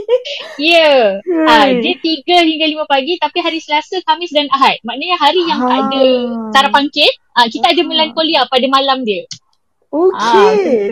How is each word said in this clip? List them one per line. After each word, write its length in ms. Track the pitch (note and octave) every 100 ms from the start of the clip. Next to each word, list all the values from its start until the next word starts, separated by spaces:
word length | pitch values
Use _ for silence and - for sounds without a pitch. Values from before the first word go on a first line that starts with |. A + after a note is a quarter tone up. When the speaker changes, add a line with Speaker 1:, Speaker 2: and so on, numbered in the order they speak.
| G#4+ B4
Speaker 1:
<laughs> 340 | C5 - - -
Ya. 600 | D4 E4+ D#4+ C4+ A3 G3 E4+ E4+
Ah, 220 | D#4 D#4 C#4+
Speaker 2:
Hai. 140 | B3
Speaker 1:
dia 120 | A#3+ F4+
tiga 400 | E4 D#4 C4+ F4
hingga 260 | E4 D#4+ D#4
lima 200 | D4+ D4+
pagi, 280 | C#4 C4+ F4
tapi 220 | - -
hari 180 | E4+ D#4+
Selasa, 420 | - D4 D#4 F#4+
Khamis 320 | E4 D#4 F4
dan 160 | D4 C#4+
Ahad. 280 | C4+ C4 F3+
Maknanya 360 | A3 A#3 E4 F4
hari 240 | D4 E4+
yang 160 | E4+ D4+
tak 180 | B3+ C4
ada 200 | C4+ C4+
Speaker 2:
Ah. 460 | C4 B3+ A#3+ A#3 A3
Speaker 1:
Sara 180 | A#3 C#4+
Pangkit, 400 | D4 C#4+ D4 D#4+ - _
ah, 140 | - A#3
kita 200 | C#4 B3
ada 100 | E4
Speaker 2:
Ah. 100 | D#4+
Speaker 1:
Melancholia 540 | D#4+ D#4 D#4+ D#4+ D#4+ B3+
pada 200 | C4 B3+
malam 340 | C4+ C#4 C4
dia. 240 | B3 F#3+ E3+ - _ _ _ _ _
Speaker 2:
Okey, 240 | C#4+ F#4
Speaker 1:
Ah, 400 | F#4+ G#4+ A4+ G4+
macam 220 | G#4+ F#4 A#3+ G3+